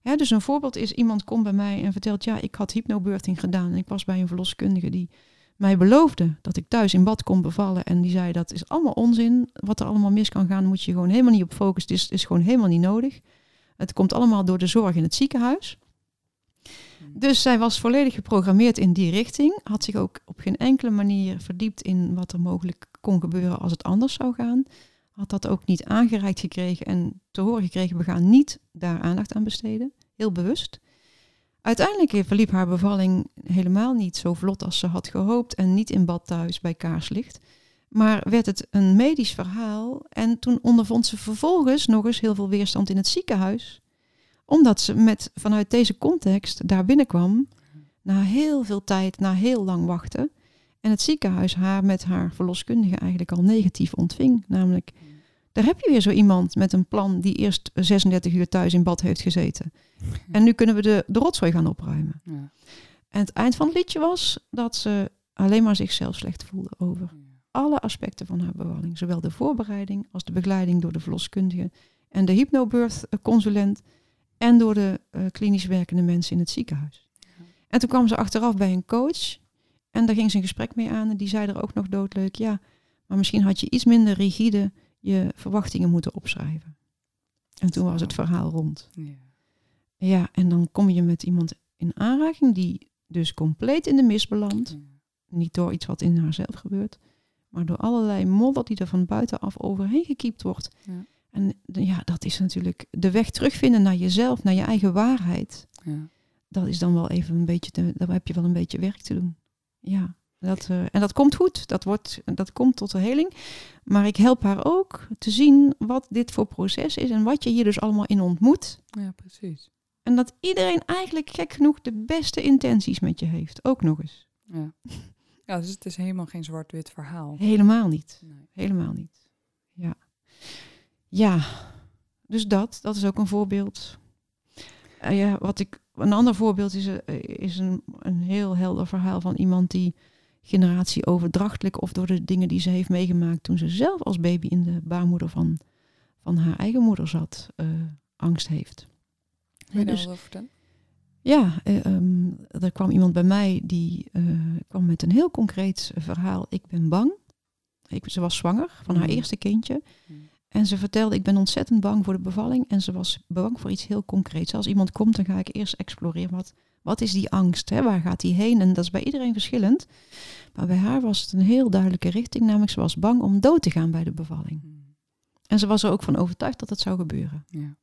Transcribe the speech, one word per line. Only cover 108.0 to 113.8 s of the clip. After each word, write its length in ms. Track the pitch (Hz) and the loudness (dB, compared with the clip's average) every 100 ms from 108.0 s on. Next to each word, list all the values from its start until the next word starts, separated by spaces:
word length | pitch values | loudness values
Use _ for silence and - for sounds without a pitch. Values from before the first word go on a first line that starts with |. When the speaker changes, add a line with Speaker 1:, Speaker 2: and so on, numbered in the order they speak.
| 175 | -2
Speaker 1:
heb 180 | 180 - | -4 -4
je 60 | |
wel 100 | 170 | -2
een 80 | 175 | 0
beetje 260 | 175 170 - | 0 -2 -4
werk 220 | 185 - | -4 -6
te 120 | - | -8
doen. 220 | - 180 165 _ _ _ _ | -4 -4 -8 _ _ _ _
Ja, 340 | - 196 180 175 _ _ | -6 -4 -4 -8 _ _
dat, 280 | 180 190 - | -6 -6 -4
eh, 100 | 180 180 | -4 -2
en 100 | 202 | 0
dat 120 | 202 | 0
komt 220 | - 277 | 4 2
goed. 340 | - 359 - - | 4 0 0 -6
Dat 160 | 190 | -6
wordt, 360 | 190 208 - - | -2 -4 -6 -12
dat 280 | - - 190 | -8 -6 -6
komt 240 | - 254 247 | 2 2 2
tot 140 | 202 | -4
de 80 | 190 | -2
heling. 340 | 202 277 359 - - - - - | 0 0 -2 -4 -18 -18 -20 -20